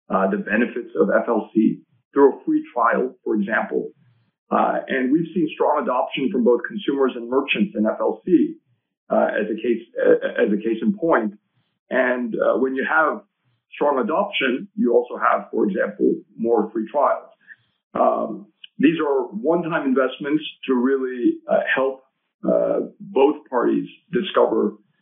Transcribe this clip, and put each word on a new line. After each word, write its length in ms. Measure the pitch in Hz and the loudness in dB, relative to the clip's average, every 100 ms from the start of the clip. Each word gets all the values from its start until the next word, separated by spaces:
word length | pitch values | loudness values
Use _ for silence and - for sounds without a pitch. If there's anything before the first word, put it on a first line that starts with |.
| - | -4
uh, 220 | 98 95 | 0 0
the 80 | 101 | -2
benefits 520 | 101 110 120 123 - - | -2 -2 -2 -4 -8 0
of 100 | 104 | 2
F 180 | - - | 2 0
L 220 | 110 - | -2 0
C 280 | 110 113 - _ _ _ | 2 2 0 _ _ _
through 260 | 143 139 - | 4 4 4
a 40 | |
free 200 | - 151 - | -2 -2 -2
trial, 420 | 120 117 117 127 - | 0 2 2 -2 -6
for 100 | 120 110 | -4 -2
example. 540 | 101 113 - 64 - _ _ _ _ _ - | 0 -2 -2 -6 -6 _ _ _ _ _ -4
Uh, 300 | 113 113 - - | 0 0 -2 -4
and 240 | 131 127 | -2 0
we've 160 | 160 170 | 0 0
seen 140 | 185 156 | -2 -4
strong 280 | - 147 151 | 0 0 0
adoption 460 | 123 123 - - 127 | 0 -2 -2 -2 -2
from 140 | 127 | 2
both 160 | 120 120 - | 4 2 0
consumers 440 | 110 143 139 131 120 | -6 -4 0 0 -2
and 120 | 117 | -2
merchants 440 | 131 143 117 98 | -2 0 -2 -2
in 120 | 107 110 | 0 -2
F 100 | - | 0
L 200 | - - - | -4 -4 0
C, 300 | 165 - - _ _ _ _ - | 2 2 -4 _ _ _ _ -4
uh, 180 | 110 113 113 | 0 0 -2
as 60 | 104 | -4
a 60 | - | -4
case, 260 | 123 117 - - | -2 -4 -4 -2
uh, 460 | - 160 - - | 4 4 2 0
as 80 | 123 | 0
a 40 | 208 | 0
case 220 | 113 110 | -2 0
in 140 | 113 - | -2 0
point. 380 | 165 131 107 - _ _ _ _ - | 0 0 0 -8 _ _ _ _ -4
And, 460 | 127 127 127 120 | -2 0 -2 -4
uh, 240 | 104 113 117 | 0 0 2
when 160 | 131 | 0
you 100 | 131 117 | -2 -2
have 340 | 160 151 110 - _ _ _ _ | 0 0 -2 -12 _ _ _ _
strong 260 | - 147 135 | -2 0 0
adoption, 720 | 113 170 - - 135 127 - 104 | 0 -2 -2 -2 -2 -2 -6 -2
you 160 | 120 | 2
also 240 | 120 120 120 | 2 2 -2
have, 320 | 117 117 - | 0 0 -2
for 160 | 113 110 | -2 0
example, 500 | 117 107 - 127 - - - | 0 -4 0 0 0 -6 -6
more 340 | 113 110 101 | 0 0 0
free 160 | 113 107 | -4 -4
trials. 400 | 147 127 - - _ _ - _ _ _ | 0 0 0 -6 _ _ -20 _ _ _
Um, 520 | - 123 113 113 190 202 _ - - | 0 2 2 -4 -8 -14 _ -20 2
these 200 | 208 160 | 2 4
are 260 | 147 135 120 | 0 0 -2
one-time 580 | 104 139 175 165 160 139 | -4 0 0 0 -2 2
investments 560 | 127 127 - 143 151 - - - | 2 2 -2 -2 -2 -4 -14 -2
to 80 | |
really, 640 | 123 127 135 127 123 113 - - | 0 2 0 -2 -4 -4 -4 -2
uh, 120 | - - | -2 0
help, 300 | 135 135 - _ _ _ _ | 0 -2 -4 _ _ _ _
uh, 360 | 127 117 113 - - - | -2 0 0 -2 -4 -10
both 480 | - 127 139 147 - | -4 2 2 2 -4
parties 400 | 123 117 113 - - _ | -2 0 0 -4 -14 _
discover, 600 | 120 - 127 120 110 104 - _ _ | -6 -2 2 2 2 -2 -4 _ _